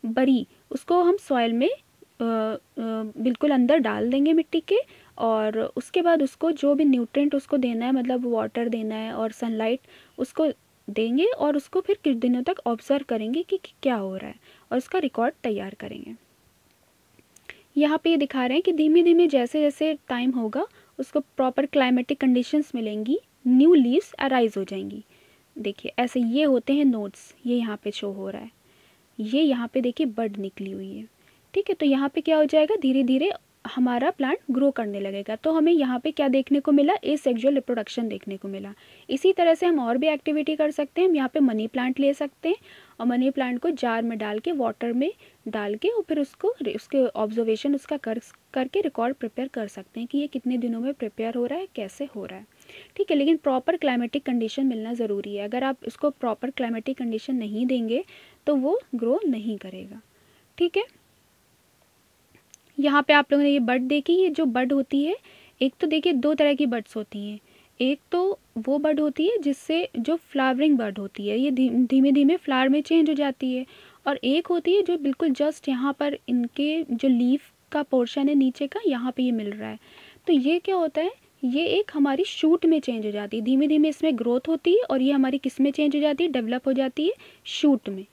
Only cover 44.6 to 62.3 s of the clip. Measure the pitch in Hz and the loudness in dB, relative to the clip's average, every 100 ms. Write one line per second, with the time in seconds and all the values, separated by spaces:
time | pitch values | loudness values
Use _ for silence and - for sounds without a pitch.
44.6 | 233 214 240 240 294 427 - _ - 220 | -2 -2 -4 -2 -2 -4 -18 _ -10 -8
45.6 | 208 214 381 466 - 302 277 _ 392 494 | -6 -2 -2 -2 -2 -2 -4 _ -4 -2
46.6 | 247 - - 277 247 - 214 220 226 220 | -6 -6 -4 0 0 0 -4 -2 -2 0
47.6 | 285 277 - 294 - 220 - _ _ 269 | 0 -2 -2 -8 -6 -8 -8 _ _ -6
48.6 | 262 392 415 - 233 269 233 - 262 - | -4 -2 -2 -2 -4 -4 -8 -6 -8 -6
49.6 | 214 - - - 240 277 285 262 247 247 | -8 -10 -14 -10 -4 -4 -4 -4 -2 -2
50.6 | 240 226 247 277 220 - 226 233 240 302 | -2 -4 -4 -4 -8 -6 -6 -2 -4 -4
51.6 | 381 - 196 - 277 214 190 190 214 _ | -8 -10 -12 -10 -10 -10 -12 -14 -18 _
52.6 | - - - - 403 294 277 320 294 262 | -20 -20 -20 -6 0 2 4 2 2 0
53.6 | 262 339 294 247 240 285 277 247 220 - | 0 0 0 -2 -2 -4 -2 -2 -2 -2
54.6 | 269 233 220 240 226 202 202 202 208 247 | -2 -2 -6 -4 -4 -4 -6 -8 -6 -4
55.6 | 262 269 - - 294 277 240 220 247 - | -2 -4 -8 -4 -4 -2 -6 -4 -6 -6
56.6 | 240 226 233 262 240 220 - 262 214 208 | -6 -4 -6 -6 -4 -6 -4 -4 -4 -4
57.6 | 247 262 226 240 381 - - _ - 285 | 0 0 0 -4 -4 -16 -20 _ 0 0
58.6 | 262 427 - 247 226 302 392 233 214 202 | 2 -2 -2 -4 0 0 0 -2 -4 -8
59.6 | 190 185 196 214 _ _ _ _ _ - | -10 -16 -16 -18 _ _ _ _ _ -2
60.6 | 349 381 480 _ _ _ _ _ _ _ | -2 0 -4 _ _ _ _ _ _ _
61.6 | _ _ _ _ _ _ _ | _ _ _ _ _ _ _